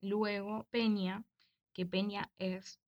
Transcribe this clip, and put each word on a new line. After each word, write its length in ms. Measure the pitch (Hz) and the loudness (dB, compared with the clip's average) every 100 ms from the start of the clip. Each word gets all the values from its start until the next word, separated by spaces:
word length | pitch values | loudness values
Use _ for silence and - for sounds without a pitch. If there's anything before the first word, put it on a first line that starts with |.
luego 640 | 196 208 208 202 202 220 - | -2 0 2 0 -2 -6 -2
Peña, 560 | 240 226 208 185 202 - _ _ _ _ | 2 4 4 2 -2 -8 _ _ _ _
que 140 | - 180 | -6 -2
Peña 440 | 185 202 202 - - | 0 0 -2 -6 -4
es 420 | 185 185 190 - | -4 -4 -8 -18